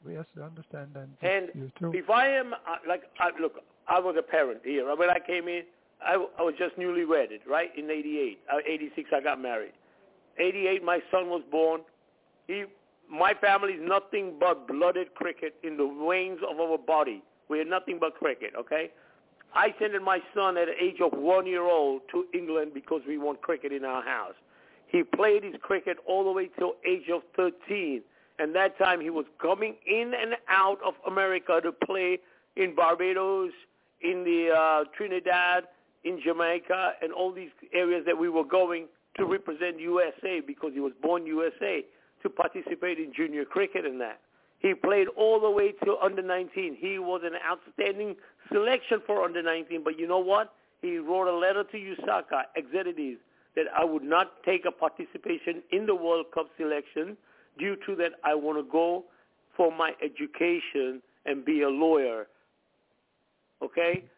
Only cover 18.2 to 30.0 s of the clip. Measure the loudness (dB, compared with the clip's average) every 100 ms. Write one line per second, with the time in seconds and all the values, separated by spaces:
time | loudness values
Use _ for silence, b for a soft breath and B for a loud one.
18.2 | -4 -4 -8 -10 -4 -4 -4 -12 b b
19.2 | _ _ _ 2 2 2 -2 -2 0 -2
20.2 | -2 0 0 2 0 0 -2 2 0 2
21.2 | 4 4 4 0 4 4 4 0 -2 -4
22.2 | -2 -4 -2 -2 -2 -6 -4 -4 -2 -4
23.2 | -4 -6 -4 -4 -2 -4 -4 -4 -4 -4
24.2 | -6 -12 _ b b b b 0 0 2
25.2 | 4 4 2 -12 -2 -2 -2 -6 -2 0
26.2 | 2 0 -4 -2 -2 -2 -2 -2 0 -4
27.2 | -2 0 0 0 -6 -4 -2 -4 -8 b
28.2 | b b 0 2 2 4 2 2 0 -4
29.2 | -6 _ 0 0 0 -6 -2 0